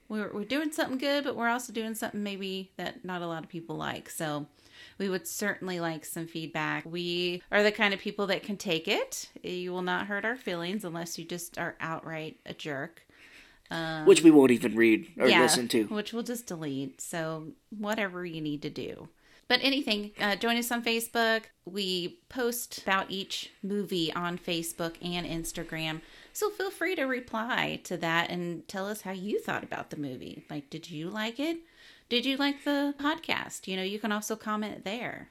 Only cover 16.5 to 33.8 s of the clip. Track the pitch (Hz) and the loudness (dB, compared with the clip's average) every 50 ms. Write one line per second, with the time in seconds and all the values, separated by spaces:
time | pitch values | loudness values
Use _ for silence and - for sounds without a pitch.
16.5 | 180 160 160 147 135 135 139 135 - - - - - 170 160 160 160 160 156 156 | -8 -6 -6 -6 -4 -4 -6 -6 -8 -12 -12 -8 -6 -4 -4 -4 -4 -6 -8 -12
17.5 | - _ _ - 226 208 214 208 220 226 208 190 180 180 180 175 160 165 151 151 | -14 _ _ -16 -10 -6 -2 -2 0 0 -2 -2 -4 -6 -6 -6 -6 -4 -4 -4
18.5 | 147 147 - 147 - - 113 - - - - - _ _ _ - - - _ - | -4 -4 -6 -6 -6 -6 -6 -6 -8 -10 -14 -18 _ _ _ -20 -20 -14 _ 0
19.5 | 247 247 254 269 277 269 269 240 208 208 208 208 - - - 208 196 185 214 233 | 0 4 4 4 2 2 2 2 0 0 0 -6 -4 0 2 2 2 2 2 2
20.5 | 233 233 233 233 247 240 233 240 226 226 226 - - 233 226 226 226 220 220 - | 2 2 2 0 0 0 0 2 0 0 0 0 2 2 4 4 4 2 0 -6
21.5 | _ _ - 175 185 208 196 185 185 180 170 175 - - _ - - 269 240 233 | _ _ -16 -8 -4 -2 0 0 0 0 0 -4 -6 -10 _ -10 -4 -2 0 0
22.5 | 240 240 - - - - - 208 190 190 - - 180 196 190 - - - - - | 0 -2 -6 -8 -10 -6 0 0 2 2 0 -2 -4 -6 -6 -6 -6 -8 -8 -10
23.5 | - - - 190 202 208 196 - 196 175 160 160 - 175 175 175 175 175 - - | -14 -10 -6 -4 -2 -2 -2 0 0 0 0 0 0 -2 -2 -2 -4 -4 -4 -2
24.5 | 175 165 165 165 - - 170 165 165 - - 175 175 175 170 - 165 165 165 - | -2 -2 -2 -4 -4 -4 -4 -4 -4 -6 -6 -4 -4 -4 -4 -4 -4 -4 -6 -6
25.5 | - 175 165 165 165 160 160 160 156 160 - - - - - - - - 427 403 | -6 -8 -8 -6 -6 -4 -4 -4 -4 -6 -10 -14 -20 -20 -20 -14 -6 -2 -2 -2
26.5 | 415 - 381 392 - - 339 359 381 330 269 262 254 247 247 - - 226 220 240 | -2 -2 -6 -6 -4 -2 -2 0 0 0 0 0 -2 -4 -4 -4 -4 -4 -2 0
27.5 | 240 185 156 151 156 - - - 185 165 175 165 165 170 170 - 175 175 175 175 | 0 0 0 0 -2 -6 -6 -6 -6 -2 0 2 2 2 2 2 0 -2 -2 -4
28.5 | 170 165 - - - 196 190 202 214 208 - 190 196 190 180 208 226 453 427 208 | -4 -6 -8 -8 -8 -6 -4 -4 -6 -6 -8 -8 -8 -6 -4 -2 -2 -2 -2 -2
29.5 | 175 113 - - - - - - - 160 143 135 127 - - 80 - - - - | -4 -4 -4 -6 -8 -8 -8 -8 -8 -8 -6 -8 -8 -8 -10 -12 -12 -14 -12 -10
30.5 | 139 147 143 - - 160 165 - 175 147 160 175 208 214 214 226 233 269 277 330 | -10 -10 -10 -10 -12 -12 -12 -10 -10 -8 -8 -6 -6 -4 -4 -4 -4 -4 -2 -2
31.5 | 339 330 - _ - - - - - - _ - 233 240 226 269 269 262 277 285 | -4 -4 -8 _ -20 -20 -20 -20 -20 -16 _ 2 2 2 4 4 2 2 2 2
32.5 | 277 277 - 294 285 277 285 285 285 285 285 294 320 320 - - - - - - | 2 0 0 0 2 2 2 0 0 0 0 0 0 0 -2 -2 -2 -2 -2 -6
33.5 | - - - - 190 185 | -10 -12 -8 -6 -4 -2